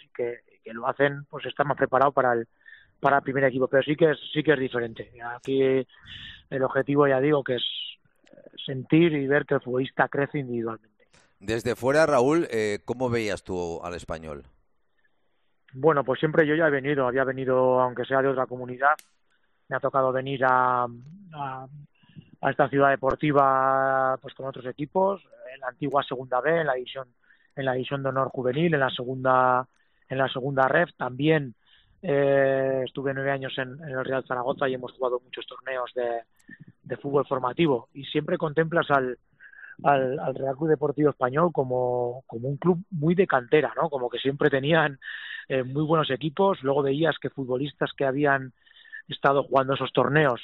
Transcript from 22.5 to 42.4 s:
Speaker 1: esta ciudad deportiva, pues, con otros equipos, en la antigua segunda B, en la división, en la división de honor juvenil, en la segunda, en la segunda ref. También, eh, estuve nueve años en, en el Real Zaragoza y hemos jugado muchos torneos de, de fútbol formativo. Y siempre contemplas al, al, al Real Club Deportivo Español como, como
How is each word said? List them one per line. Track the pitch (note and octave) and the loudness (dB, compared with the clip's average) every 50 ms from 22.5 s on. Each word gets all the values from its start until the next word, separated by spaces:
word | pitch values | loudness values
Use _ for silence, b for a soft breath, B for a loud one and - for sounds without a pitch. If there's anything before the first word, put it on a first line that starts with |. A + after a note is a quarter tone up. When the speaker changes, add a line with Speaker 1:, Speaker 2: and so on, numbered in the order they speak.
Speaker 1:
esta | C3+ - D3 C3 | 2 2 2 2
ciudad | - C#3 C#3 C#3 | 2 4 4 4
deportiva, | C3+ - - C3 C3 - - D3+ C#3+ C#3+ C#3 C3+ C3+ C3+ C3 C3+ C3+ C3+ C3+ C3+ C3+ C3+ C3 C3 C3 C3 | 4 2 0 -2 -2 0 0 2 4 4 4 4 4 4 2 2 2 2 2 2 0 0 0 0 -2 -2
pues, | - C3+ - | -6 -12 -14
con | - C3 | -10 -10
otros | C3+ C3+ C3 A#2+ B2+ | -10 -10 -10 -10 -10
equipos, | A#2+ - D3 C#3 - F#3 F#3+ F#3+ G3+ F#3+ - _ - - - B2+ C3 | -8 -8 -8 -4 -2 0 0 0 0 -4 -8 _ -20 -20 -18 -18 -16
en | C#3 | -10
la | C#3 B2+ | -8 -10
antigua | A#2+ - - - - C#3+ C3 | -6 -6 -4 0 0 0 0
segunda | - C3 B2 C3 B2+ B2+ B2 | 0 -4 -8 -6 -4 -2 0
B, | B2 D3+ E3 E3 | 0 2 2 2
en | D#3+ D3 | 2 0
la | B2+ | -2
división, | B2+ B2 - - C3+ C3 B2 _ b b b b b b b b | -4 -6 -8 -12 -14 -14 -14 _ b b b b b b b b
en | - C3+ | -4 -2
la | C3+ B2+ | -2 -2
división | B2+ B2+ - C#3+ C#3 C3+ | -2 -2 -4 -4 -4 -2
de | C3+ | -2
honor | C3 C3+ C3+ B2+ | -2 -2 -2 -2
juvenil, | - C#3 B2 B2+ B2+ D3 E3 F3 D#3+ | -2 -4 -2 -2 0 2 2 2 2
en | C#3+ | 2
la | C3+ B2+ | 2 0
segunda, | - - B2+ A#2+ C3 C3 B2+ C3 B2+ B2+ B2+ B2+ B2+ B2 B2+ - _ _ _ _ _ _ _ - | -2 -4 -6 -6 -6 -2 2 4 4 6 6 4 4 2 0 -4 _ _ _ _ _ _ _ -6
en | - C3+ | -2 0
la | C3+ B2 | 0 0
segunda | - C3+ A#2+ C#3+ C#3 C3+ C3 C3 | -2 -4 -4 -2 2 2 2 4
ref. | C#3 D#3+ F3 - - | 4 2 2 0 -2
También, | - C#3 B2 B2+ B2+ C#3 D#3 D#3+ D#3 C#3+ B2+ A2 b b b b b b b b _ - | -6 -8 -6 -4 0 2 4 4 2 2 -2 -8 b b b b b b b b _ -4
eh, | - C#3+ C#3 C#3+ C#3 C#3 C#3 C3+ C3+ C3+ C3+ C3+ C3+ C3+ C3 C3 | 0 2 2 4 4 4 4 4 4 2 2 2 0 0 -2 -2
estuve | B2 - - C3 C#3 C3+ | -4 -6 -6 -6 -4 -4
nueve | C3+ C3+ C#3 | -4 -4 -4
años | C#3 C3+ C3 C3 - - | -4 -4 -6 -6 -6 -6
en, | C3 B2+ B2+ C#3+ E3 | -8 -8 -10 -12 -12
en | D3+ | -8
el | C3 C3 B2+ | -6 -6 -4
Real | B2+ C3+ C3 A#2+ - | -2 -2 -4 -4 -4
Zaragoza | C3 B2 A#2+ B2+ C#3 - C#3+ C3 | -4 -4 -2 -2 -2 -2 -2 -2
y | C3 | -2
hemos | B2+ B2+ A#2+ - | -4 -8 -12 -8
jugado | - B2+ B2 B2 B2 - | -4 -4 -2 -2 -4 -6
muchos | B2+ - - - - | _ -14 -14 -14 -14
torneos | B2+ B2 - C3 C3 B2+ B2 A#2+ - | -16 -14 -12 -8 -6 -6 -6 -6 -6
de, | B2+ B2 A#2+ A#2 A#2 A2+ _ B B B B B B B B B _ _ | -4 -4 -4 -4 -6 -8 _ B B B B B B B B B _ _
de | - B2+ - | -12 -12 -10
fútbol | - C#3+ C#3 D3 C3 | -6 -2 0 0 0
formativo. | - C#3 C3 B2 B2 A#2+ - E3+ D#3 C#3 A#2 A#2 - _ | 0 -2 -2 -2 -2 0 2 2 2 2 0 -2 -8 _
Y | C#3+ C3+ | -18 -12
siempre | - - D3+ D3+ D3+ F#3 D#3+ | -6 -4 -4 -2 -2 -2 -2
contemplas | F3 D#3 C#3+ D#3 E3 D#3+ D#3+ E3+ D3+ - | -2 -2 0 0 0 0 0 0 2 2
al, | D3 C#3 C3 B2+ B2 - _ B B B B B B B B B B - - | 2 2 2 0 -4 -8 _ B B B B B B B B B B -2 2
al, | - C#3+ C3+ C3 B2+ C3 - | 2 4 4 2 0 -2 -4
al | - D3+ C3 | -4 -6 -6
Real | - C3+ C3+ C3+ | -4 -4 -6 -4
Club | C3 D#3+ D#3+ | -2 0 2
Deportivo | D#3 C#3 D3+ D3 C3+ - D3+ D3 | 2 2 2 0 0 2 2 2
Español | C3 - C3 B2 B2+ D3 E3+ F3+ D3+ | 2 2 0 0 2 2 0 2 2
como, | - C#3 B2+ B2+ B2 B2+ B2 B2 B2 B2 A#2+ A#2+ C3 - - | 0 -2 0 0 -2 0 0 0 -2 -2 -4 -6 -8 -12 -14
como | - A#2 | -10 -8